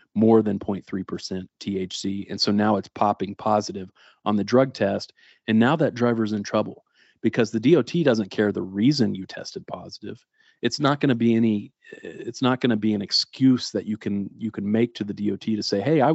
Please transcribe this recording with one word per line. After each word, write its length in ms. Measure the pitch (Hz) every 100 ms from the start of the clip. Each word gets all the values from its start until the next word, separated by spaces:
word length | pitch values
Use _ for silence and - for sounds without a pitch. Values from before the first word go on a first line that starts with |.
| _ 104
more 260 | 110 113
than 160 | 104 98
point 260 | - 95
three 200 | - 98
percent 440 | 92 90 - 92 95 _
T 180 | - 95
H 220 | 92 -
C. 260 | 98 98 98
And 120 | 101
so 100 | -
now 280 | 104 107 101
it's 100 | -
popping 480 | - 104 104 95 101
positive 560 | 110 107 104 98 92 _ - _
on 100 | 107
the 80 | 107
drug 320 | 98 123 135
test. 380 | - 98 98 - _ _ _ -
And 100 | 110
now 200 | 120 156
that 180 | 143
driver's 380 | 117 120 117 107
in 100 | 107
trouble 400 | 101 110 107 - _ _ _ _
because 280 | 113 - 110
the 100 | 117
D 160 | 120 165
O 60 |
T 200 | 117 170
doesn't 280 | 143 110 98
care 220 | - 104
the 100 | 98
reason 520 | 92 98 120 147 104
you 120 | 95 92
tested 400 | - - - -
positive. 580 | - 90 - 104 107 _ _ _ _
It's 180 | 120 -
not 200 | 143 143
gonna 140 | 139
be 200 | 117 117
any, 380 | 113 117 104 120 _ _ -
it's 380 | 87 85 - -
not 200 | 127 127
gonna 160 | 127 107
be 180 | 107
an 80 | 104
excuse 680 | 98 - - - 131 123 -
that 120 | 101
you 140 | 104 107
can, 320 | - 101 98 -
you 120 | 110
can 200 | 107 101
make 240 | 110 117
to 100 | -
the 100 | 104
D 180 | 98 104
O 40 | 98
T 200 | - 107
to 60 |
say, 180 | - 101
"Hey, 200 | 135 156
I, 100 | 131